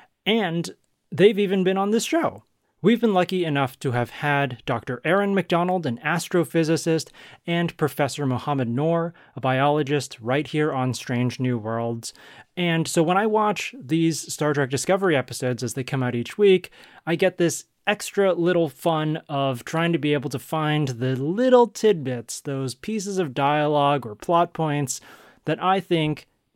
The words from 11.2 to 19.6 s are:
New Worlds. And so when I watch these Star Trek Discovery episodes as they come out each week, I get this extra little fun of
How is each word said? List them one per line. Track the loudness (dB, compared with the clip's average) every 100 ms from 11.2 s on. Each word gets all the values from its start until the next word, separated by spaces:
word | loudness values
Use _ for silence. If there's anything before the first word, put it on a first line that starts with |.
| -2 -2
New | -2 -2
Worlds. | -4 -4 -4 -6 -10 -14 -20 -20 -14 -4
And | 0 0 0
so | 2
when | 2 2
I | 2
watch | 2 2 0 -6 -10
these | -4 0 2 0 -6
Star | -2 0
Trek | 0 0
Discovery | 0 0 2 2 2
episodes | 0 -4 -4 -2
as | -4
they | -6
come | -6 -4
out | -2 -2
each | -4 2
week, | 6 6 2 -18 -20 -12 -4
I | 0
get | 0 2
this | 0 0 -8 _ -4
extra | -4 -4 0 2
little | 2 2 2 0
fun | -2 -2 0 0 -4 -4
of | -4 -2 -4